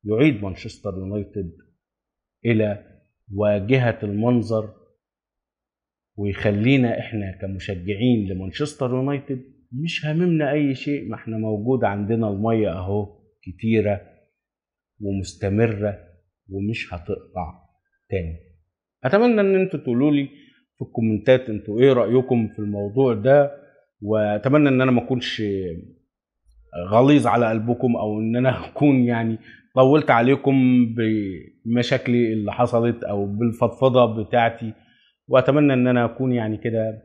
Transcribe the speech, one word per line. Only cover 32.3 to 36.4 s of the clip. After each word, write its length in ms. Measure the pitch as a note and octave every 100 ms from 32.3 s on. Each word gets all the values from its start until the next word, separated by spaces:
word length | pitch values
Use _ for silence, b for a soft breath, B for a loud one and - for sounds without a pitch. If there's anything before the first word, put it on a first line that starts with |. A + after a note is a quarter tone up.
اللي 200 | A2 G#2
حصلت 500 | - A#2+ A#2 A#2 A#2
أو 220 | - G2+ G2+
بالفضفضة 1000 | G#2 A#2+ A2 A#2 - C3 B2+ A#2 A2
بتاعتي، 500 | G#2+ A#2+ A#2 - A2 - b b b b -
وأتمنى 460 | B2+ B2+ C#3+ D3
إن 140 | B2+ B2
أنا 180 | B2 A#2
أكون 280 | - C3
يعني 240 | B2